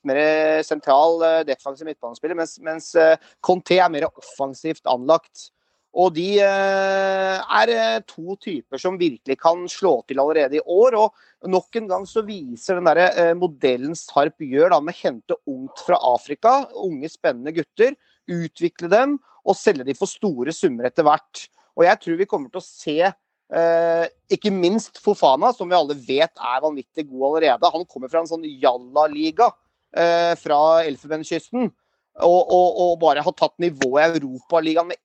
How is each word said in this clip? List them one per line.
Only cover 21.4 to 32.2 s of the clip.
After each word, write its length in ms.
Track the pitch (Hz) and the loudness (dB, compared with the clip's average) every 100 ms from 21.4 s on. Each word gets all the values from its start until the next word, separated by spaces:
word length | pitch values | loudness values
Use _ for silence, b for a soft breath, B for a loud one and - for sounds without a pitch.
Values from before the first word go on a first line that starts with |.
| - _ _ - | -20 _ _ 2
Og 80 | |
jeg 160 | 170 - | 4 2
tror 160 | - 165 | -2 -4
vi 60 | |
kommer 260 | 196 190 131 | -2 -4 -6
til 80 | 185 | -12
å 40 | |
se, 480 | - - - 151 185 - _ _ _ | -16 -12 -4 0 0 -2 _ _ _
eh, 560 | 165 170 170 170 165 165 - _ | -2 0 2 0 0 -4 -8 _
ikke 220 | 190 208 | -4 -2
minst 480 | 190 175 220 - - | 0 0 0 -4 -4
Fofana, 500 | - 196 156 135 220 | -2 2 2 4 0
som 160 | - 175 | -2 0
vi 60 | |
alle 200 | 180 143 | 0 0
vet 360 | 143 120 135 165 - | -4 -4 -2 -2 -4
er 220 | 123 131 | -8 -4
vanvittig 480 | 151 147 - - 151 | -4 -6 -10 -12 -12
god 320 | 131 135 160 | -4 -2 0
allerede. 300 | 156 117 170 | 0 2 0
Han 120 | 156 180 | -2 -8
kommer 220 | 139 127 | -12 -6
fra 120 | 165 | -4
en 60 | 165 | -4
sånn 180 | 165 156 135 | -8 -10 -2
jalla-liga, 920 | 139 123 123 143 156 147 160 160 233 - _ _ _ | 0 0 -2 -2 0 -2 -4 2 0 0 _ _ _
eh, 440 | - 170 170 170 165 | -2 2 2 0 -2
fra 480 | - 147 156 165 160 | 0 2 4 4 2
Elfenbenskysten, 880 | 131 147 156 156 165 - 247 220 - _ _ _ - | -6 -8 -8 -6 -8 -6 -4 -4 -6 _ _ _ 0